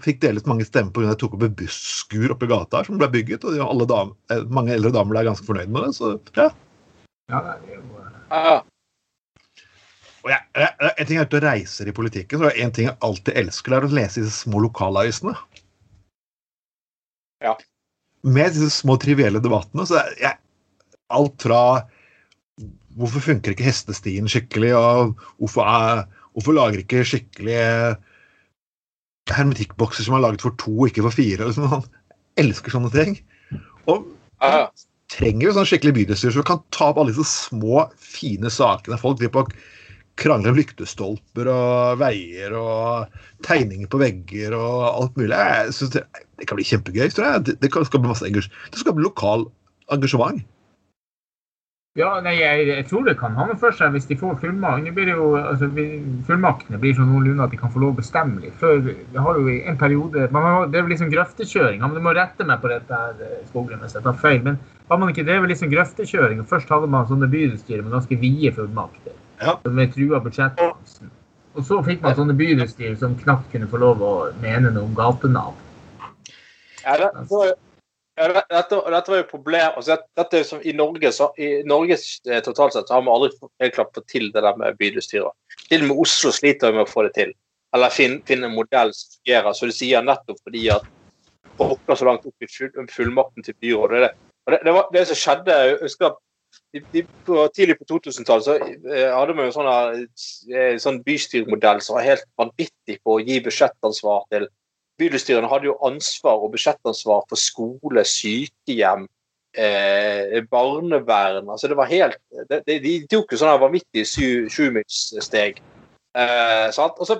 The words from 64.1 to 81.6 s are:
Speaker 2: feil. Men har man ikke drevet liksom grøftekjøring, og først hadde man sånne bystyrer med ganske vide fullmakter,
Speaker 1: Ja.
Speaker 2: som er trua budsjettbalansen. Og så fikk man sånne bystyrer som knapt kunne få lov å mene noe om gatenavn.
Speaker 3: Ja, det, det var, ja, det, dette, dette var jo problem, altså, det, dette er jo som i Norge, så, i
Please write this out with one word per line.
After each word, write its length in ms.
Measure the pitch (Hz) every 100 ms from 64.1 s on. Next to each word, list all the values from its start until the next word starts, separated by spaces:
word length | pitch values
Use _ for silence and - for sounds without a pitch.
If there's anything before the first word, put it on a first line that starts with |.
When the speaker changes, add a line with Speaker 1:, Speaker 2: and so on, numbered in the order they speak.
| 127
Speaker 2:
feil. 180 | 151 127
Men 160 | 131 139 - _ -
har 80 | 175
man 160 | 185
ikke 120 | 165 151
drevet 260 | 190 180
liksom 160 | 156 156
grøftekjøring, 720 | 151 175 - - 180 120 110
og 80 | 107
først 220 | 175 -
hadde 160 | 151 156
man 160 | 135 117
sånne 240 | 135 131
bystyrer 560 | 156 143 107 - 107 107
med 80 |
ganske 240 | 127 123 123 127
vide 240 | 143 139 113
fullmakter, 560 | 104 110 82 - - - - -
Speaker 1:
Ja. 100 | 151 170
Speaker 2:
som 160 | 123 127
er 140 | 127
trua 240 | 135 143 139 113
budsjettbalansen. 880 | 123 135 131 170 - - - - _ _ _ _
Og 80 | 151 135
så 80 | 196 151
fikk 160 | 175
man 160 | 151 131
sånne 160 | 147
bystyrer 640 | 139 165 135 117 - 113 107
som 160 | 123 123
knapt 240 | 143 135 -
kunne 160 | 117 104
få 80 | 117
lov 240 | 123 110
å 120 | 101 95 73 98
mene 320 | 113 117 123
noe 80 | 107 107
om 80 | 110
gatenavn. 560 | 117 127 135 123 - - - - - - - - - - - _ _ -
Speaker 3:
Ja, 140 | 135 151
det, 100 | 196
det 160 | 160 127
var, 240 | 202 190 180 _ _ _ _ _ -
ja, 100 | 165
det, 120 | 190 -
dette, 260 | 170 180 202 165
dette 160 | 170 175
var 80 | 190
jo 80 | -
problem, 460 | 143 139 165 160
altså, 220 | - 165 156
det, 80 | - -
dette 160 | 170 165
er 60 |
jo 40 | 147
som 80 | 156
i 120 | 160 147
Norge, 340 | 151 165 143 -
så, 140 | 147 -
i 80 | 147 143